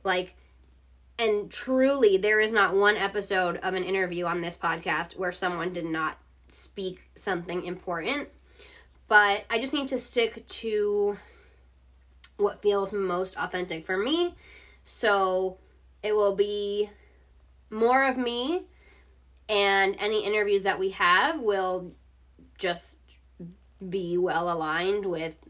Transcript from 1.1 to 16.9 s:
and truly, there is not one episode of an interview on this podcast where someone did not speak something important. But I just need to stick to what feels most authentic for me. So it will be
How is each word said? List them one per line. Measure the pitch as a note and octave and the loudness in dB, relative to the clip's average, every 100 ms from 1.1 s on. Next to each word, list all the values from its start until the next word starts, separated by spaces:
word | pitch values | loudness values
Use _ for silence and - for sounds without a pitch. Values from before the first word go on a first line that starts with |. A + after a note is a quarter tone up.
| - | -2
and | A3+ G#3 F3 | 0 0 -2
truly, | - B3+ C4 C4+ C#4 G#3+ F#3+ | -8 0 4 4 6 6 6
there | G#3 G#3+ | 4 2
is | A3 | 2
not | A3 F#3 G3 | 2 2 4
one | G3+ G#3 | 4 4
episode | G3 G#3 G3+ F#3+ F3 E3+ | 0 -2 -2 0 0 -2
of | F#3 | -4
an | F#3 | -4
interview | F3+ F#3+ F3+ F3 E3+ | -2 -2 -2 -4 -4
on | F3 | -4
this | E3+ - | -6 -4
podcast | E3+ E3 F3 D#3 F3 - | -4 -4 -4 -4 -4 -6
where | F3+ | -6
someone | F3 F3+ E3+ F3+ | -2 -4 -2 -4
did | F3+ D#3+ | -4 -4
not | D#3+ D#3 - _ _ - | -2 -4 -6 _ _ -14
speak | - - - F#3 - - | -10 -8 -6 -8 -8 -14
something | - G3+ F3+ F3 F3 | -8 -4 -4 -4 -6
important. | F3+ F3+ - E3 F3+ C#4+ - - _ - - - - _ - | -6 -8 -6 -4 -2 -4 -6 -16 _ -20 -20 -20 -20 _ 6
But | G#3 G3+ G3+ - | 6 8 2 -2
I | C#3 | -4
just | C4+ | -2
need | D4 C4+ | -2 -2
to | B3 | -4
stick | - A#3+ A3+ A3+ - | 0 0 0 -2 -8
to | - A3+ G#3+ G#3 G#3 G3+ G3+ - - - _ _ _ _ _ _ _ - - | -6 -2 0 2 2 0 -2 -12 -20 -20 _ _ _ _ _ _ _ -18 -2
what | G3+ - | -2 2
feels | G#3 G3+ G3 | 0 2 0
most | G#3 F#3 F3 F#3 - | -2 -2 -2 -4 -6
authentic | F3+ F3+ F3 D#3+ | -6 -4 -6 -8
for | F3 F#3 | -4 -2
me. | A#3 E4+ F4 - - - - - | 0 0 -2 -4 -20 -20 -20 -20
So | - - A3 G3+ F#3 F#3 F#3 F#3 _ _ _ _ | -10 -2 2 2 2 2 -2 -6 _ _ _ _
it | G#3 | 0
will | G#3+ G3+ F#3+ | 2 2 2
be | G#3 G#3 G3+ G#3 G#3 | 0 0 -2 -2 -4